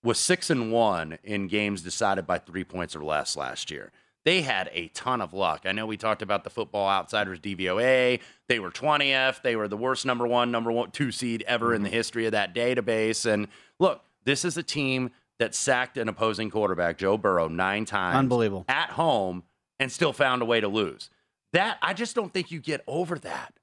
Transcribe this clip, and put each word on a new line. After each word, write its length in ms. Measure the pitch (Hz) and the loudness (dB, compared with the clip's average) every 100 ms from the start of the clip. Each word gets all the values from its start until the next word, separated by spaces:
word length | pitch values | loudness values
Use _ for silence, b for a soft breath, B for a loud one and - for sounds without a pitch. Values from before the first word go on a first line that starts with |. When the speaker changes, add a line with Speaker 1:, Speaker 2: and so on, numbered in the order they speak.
Speaker 1:
was 140 | 117 113 | 0 0
six 300 | - 180 - | 2 0 0
and 220 | 143 113 | 0 2
one 460 | 113 110 87 80 80 | 2 4 2 -4 -10
in 240 | 101 104 95 | -6 -4 -2
games 340 | 104 104 98 | 0 0 -4
decided 460 | 87 - 104 98 87 | -6 -2 0 0 0
by 100 | 87 | -4
three 260 | - 87 | -4 -8
points 320 | 90 90 85 80 | -8 -6 -6 -6
or 80 | |
less 320 | 76 76 69 76 | -2 -2 -2 -6
last 360 | 65 - - | -6 -8 -10
year. 200 | 73 50 b b b 156 | -12 -14 b b b 0
They 160 | 180 | 2
had 280 | 139 101 92 | 0 -2 -2
a 140 | 87 82 | -6 -8
ton 320 | - 127 123 | -6 -2 -2
of 120 | 90 | -2
luck. 300 | 92 90 76 92 | 0 0 0 -2
I 80 | |
know 120 | 101 110 | -4 -4
we 120 | 107 | -4
talked 240 | 113 104 | -2 -2
about 240 | 101 101 - | 0 -2 -2
the 40 | |
Football 380 | - 107 104 98 | -8 -4 0 2
Outsiders 500 | 98 85 107 98 90 | 2 0 -2 -2 -4
D 160 | 104 92 | -8 -4
V 140 | 92 | 0
O 100 | 95 | 2
A. 400 | 123 131 123 123 B B - | 4 4 4 0 B B -2
They 120 | 120 | -2
were 100 | 92 | -2
twentieth. 720 | - 147 147 139 135 131 127 | -4 0 2 2 2 2 0
They 120 | 127 113 | 0 0
were 100 | 107 | -2
the 80 | 107 | -2
worst 280 | 127 131 139 | -2 0 -2
number 200 | 123 120 | 0 2
one, 240 | 120 120 | 2 2
number 220 | 117 113 | 0 0
one, 200 | 117 98 | -2 -2
two 200 | - 139 | -2 -2
seed 320 | - 123 113 104 | -2 -4 -2 0
ever 280 | 120 117 | 2 2
in 100 | 113 | 2
the 60 | 101 | 2
Speaker 2:
Mm-hmm. 60 | 113 | 0
Speaker 1:
history 280 | 110 117 113 | 0 0 0
of 60 | |
that 240 | 107 95 90 | 0 0 0
database. 680 | 120 123 107 110 110 110 117 | 0 2 2 2 2 0 2
And 220 | 107 104 B B _ | 0 0 B B _
look, 220 | 180 - _ _ 131 | 0 0 _ _ -2
this 200 | 139 180 | 0 -2
is 100 | 165 | -4
a 80 | |
team 480 | - 156 135 131 123 b b _ | -6 -2 0 0 -2 b b _
that 140 | 113 - | -2 0
sacked 420 | - 127 127 - | 2 2 0 -2
an 100 | 110 | -4
opposing 420 | 104 110 104 110 | 0 0 0 -2
quarterback, 480 | 107 101 87 85 82 | 2 2 2 0 2
Joe 200 | 95 107 | 2 4
Burrow, 320 | 101 90 80 | 4 4 2
nine 340 | 82 92 101 | 2 0 0
times 320 | 110 104 92 131 | -2 0 2 2
Speaker 2:
Unbelievable. 460 | 135 123 110 98 90 | 4 4 2 0 -2
Speaker 1:
at 220 | 139 165 | -2 -2
home 520 | - 165 120 95 90 - _ _ _ | 0 2 2 0 -4 -12 _ _ _
and 120 | 131 | -4
still 220 | - 160 | 0 0
found 280 | - 139 123 | 2 2 2
a 40 | 117 | 2
way 160 | 117 | 2
to 80 | 104 | 2
lose. 400 | 107 95 - - _ _ _ _ | 0 -2 -4 -18 _ _ _ _
That, 260 | 170 208 - | 0 0 -2
I 120 | 156 | -2
just 220 | 190 233 247 | -2 -4 -4
don't 180 | 190 | -4
think 160 | 190 170 | -6 -6
you 100 | 165 | -8
get 200 | 131 143 - | -6 -6 -4
over 320 | 147 175 165 | -4 -2 -6
that 340 | 90 - - _ | -6 -10 -10 _